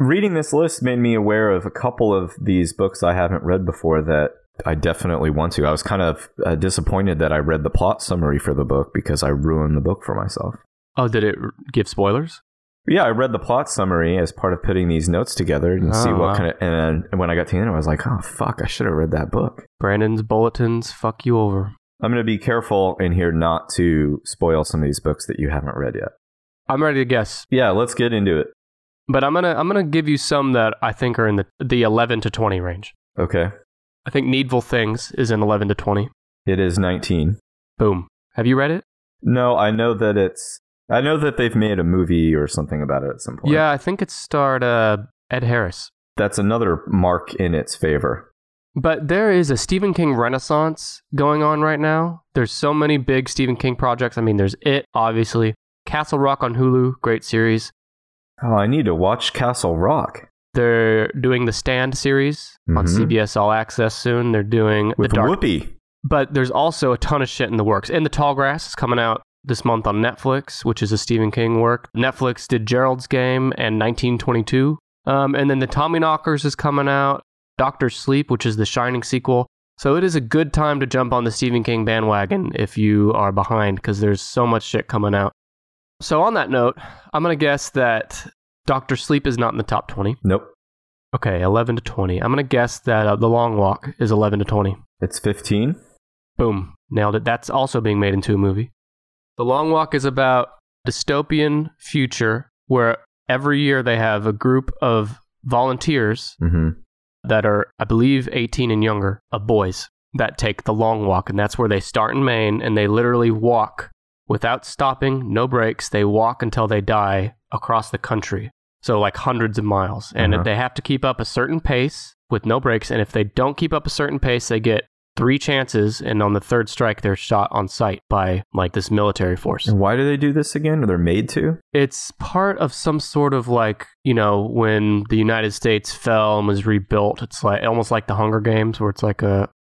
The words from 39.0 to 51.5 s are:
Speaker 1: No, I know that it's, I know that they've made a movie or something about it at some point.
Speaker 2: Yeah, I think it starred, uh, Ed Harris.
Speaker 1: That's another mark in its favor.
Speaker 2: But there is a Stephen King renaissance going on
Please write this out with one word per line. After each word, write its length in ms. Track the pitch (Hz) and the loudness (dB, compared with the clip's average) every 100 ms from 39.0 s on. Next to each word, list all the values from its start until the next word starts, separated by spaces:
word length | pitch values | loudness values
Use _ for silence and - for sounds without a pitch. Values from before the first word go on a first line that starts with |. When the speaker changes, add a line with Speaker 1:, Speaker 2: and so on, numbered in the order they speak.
| _ _ | _ _
Speaker 1:
No, 340 | 117 123 123 120 | 0 2 4 4
I 160 | 107 | 2
know 220 | 107 117 | 2 0
that 220 | 107 110 104 | 2 2 2
it's, 440 | 92 - - - _ _ - | 0 -2 -14 -16 _ _ -2
I 120 | 117 | 0
know 160 | 143 156 | 2 2
that 180 | 151 135 | 0 0
they've 180 | 120 113 | 0 2
made 220 | 107 95 | 2 0
a 40 | |
movie 480 | 85 92 85 85 80 | 2 2 2 2 4
or 120 | 76 73 | 2 0
something 360 | - 73 78 | -4 -4 -4
about 200 | 69 69 | -4 -4
it 80 | 67 | -4
at 100 | 62 | -8
some 180 | - - | -12 -6
point. 140 | 139 | 0
Speaker 2:
Yeah, 160 | 156 156 | 2 2
I 80 | 143 | 0
think 220 | - 196 | -4 -4
it 80 | 190 | -6
starred, 500 | - - 147 139 131 | -8 -4 0 0 0
uh, 360 | 123 117 110 104 110 _ _ | 0 2 2 0 -4 _ _
Ed 120 | 127 | -4
Harris. 480 | 120 120 95 - - _ _ - | 0 0 0 -6 -16 _ _ -2
Speaker 1:
That's 220 | 101 - | -2 2
another 440 | 101 113 104 80 - | 0 2 2 0 0
mark 480 | 95 90 87 - | 2 2 2 -2
in 200 | - 90 | -4 0
its 200 | 80 - | 0 -4
favor. 560 | - 78 73 67 60 - _ _ _ _ - | -2 0 0 0 -4 -10 _ _ _ _ -4
Speaker 2:
But 320 | 160 156 151 | -2 -2 0
there 240 | 180 214 | 0 2
is 180 | 185 151 | 2 2
a 60 | 123 | 0
Stephen 360 | - 185 202 | 0 0 0
King 200 | 170 156 | 0 0
renaissance 880 | 123 117 131 - 151 160 156 - - _ | 2 0 -2 0 0 0 -4 -12 -16 _
going 280 | 143 147 151 | 0 2 2
on 200 | 151 | 2